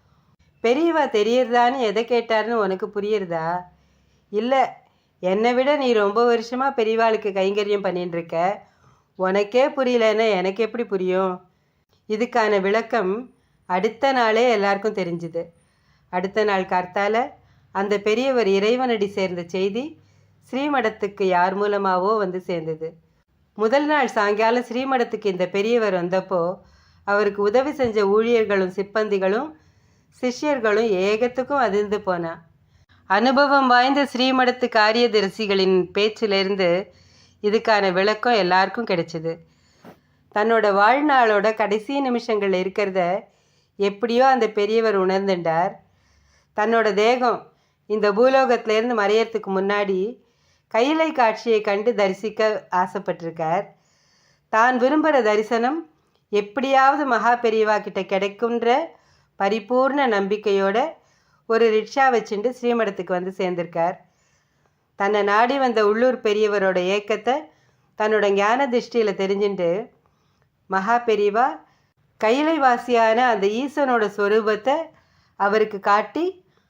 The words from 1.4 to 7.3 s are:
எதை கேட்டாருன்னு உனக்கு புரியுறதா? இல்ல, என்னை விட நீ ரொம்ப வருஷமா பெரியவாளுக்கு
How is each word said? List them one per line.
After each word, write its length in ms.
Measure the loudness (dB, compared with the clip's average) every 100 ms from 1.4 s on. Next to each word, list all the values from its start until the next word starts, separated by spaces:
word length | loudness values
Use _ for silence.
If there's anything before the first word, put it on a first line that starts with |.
| 2 2 2 2
எதை 280 | -2 -2 0
கேட்டாருன்னு 460 | -2 0 -2 0
உனக்கு 360 | -2 -2 -2 -6
புரியுறதா? 720 | -6 -2 -2 -2 -6 -4 -6 -8 _ _ _ _ _ _
இல்ல, 520 | -4 0 0 0 -4 _ _ _ -8
என்னை 340 | -2 0 0
விட 240 | 0 0 0
நீ 160 | 2
ரொம்ப 420 | 2 2 2 2 2
வருஷமா 320 | -2 -4 -4
பெரியவாளுக்கு 600 | -2 0 2 2 0 -2